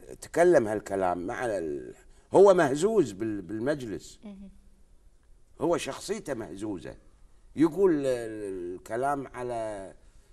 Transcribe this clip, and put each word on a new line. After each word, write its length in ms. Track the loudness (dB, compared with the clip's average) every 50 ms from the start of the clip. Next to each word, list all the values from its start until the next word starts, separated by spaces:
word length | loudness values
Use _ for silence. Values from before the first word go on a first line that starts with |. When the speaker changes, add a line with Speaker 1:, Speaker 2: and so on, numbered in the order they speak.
| -20 -18 -18 -18
Speaker 1:
تكلم 460 | -12 -4 2 4 6 8 8 6 4
هالكلام 600 | 2 -2 -4 -4 -4 -2 0 0 0 0 -2 -4
مع 180 | -6 -6 -4 -4
ال-، 500 | -4 -2 -4 -4 -4 -6 -8 -10 -14 -18 _ -20 -20 -20 _ _ 4 6
هو 200 | 8 10 10 8
مهزوز 580 | 8 6 2 2 2 0 2 2 2 2 0
بال-، 300 | -2 -6 -4 -4 -4 -6
بالمجلس. 760 | -8 -8 -8 -4 -2 -2 -4 -4 -6 -8 -10 -10 -10 -14 -20 -20 -20
Speaker 2:
مهم. 260 | -20 -18 -18 -20 -20 -20 -20 -20 -20 -20 _ -20 _ -20 -20 _ -20 _ _ _ -20 -20 _ -20 _ _ -4
Speaker 1:
هو 160 | 0 0 0
شخصيته 560 | 0 -2 -6 -10 -10 -8 -8 -8 -8 -6 -8 -8
مهزوزة، 640 | -8 -8 -10 -10 -10 -8 -8 -8 -8 -10 -14 -16 -16 -20 -20 -20 _ -20 -20 -20 -20 _ -8 0
يقول 360 | 2 2 2 2 4 4 4
ال-، 140 | 4 2 0
ال-، 680 | 0 -2 -2 -4 -8 -8 -8 -8 -8 -8 -6 -8 -8 -10
الكلام 520 | -10 -10 -8 -6 -2 -2 -2 -2 -4 -6
على، 680 | -10 -10 -10 -8 -8 -6 -6 -6 -8 -8 -10 -12 -16 -18 -20 -20 -20 -20 -20 -20 _